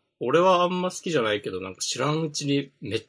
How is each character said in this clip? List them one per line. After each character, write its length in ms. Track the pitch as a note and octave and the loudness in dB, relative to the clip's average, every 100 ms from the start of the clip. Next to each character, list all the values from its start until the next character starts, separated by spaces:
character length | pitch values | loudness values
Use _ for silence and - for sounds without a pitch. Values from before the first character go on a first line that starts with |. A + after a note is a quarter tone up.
| _ - | _ -6
俺 220 | A#2+ D#3 | 2 4
は 240 | F#3 F3+ | 6 6
あ 20 | F3+ | 4
ん 160 | F3+ | 0
ま 80 | F3+ | -4
好 60 | - | -4
き 140 | F#3 | -2
じ 80 | D3 | 0
ゃ 40 | |
な 100 | A2 | 2
い 80 | G#2 | 0
け 80 | G#2 | -4
ど、 100 | F#2 | -8
な 100 | F#2+ | -8
ん 40 | |
か 60 | F#2 | -8
知 180 | - A#2+ | -6 -2
ら 120 | C#3 | 0
ん 120 | D#3 | 0
う 80 | D#3+ | -4
ち 160 | D3 C#3+ | -4 -2
に 260 | C#3 C#3 _ | -2 -2 _
め 160 | G#2+ | -8
っ 100 | A2 | -8